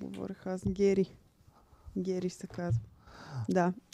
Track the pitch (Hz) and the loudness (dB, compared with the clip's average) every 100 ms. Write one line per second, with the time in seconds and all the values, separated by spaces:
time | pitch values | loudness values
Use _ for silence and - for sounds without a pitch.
0 | 196 196 196 190 190 185 196 190 196 196 | -10 -8 -10 -8 -6 -4 -2 4 4 6
1 | 185 - _ _ _ _ _ - - 196 | 2 -2 _ _ _ _ _ -20 -8 -4
2 | 185 185 185 - 185 - 175 - - - | -2 0 -2 -6 -12 -6 0 -2 -2 -20
3 | - - - 139 110 185 175 180 - | -20 -18 -12 -8 2 4 4 0 -2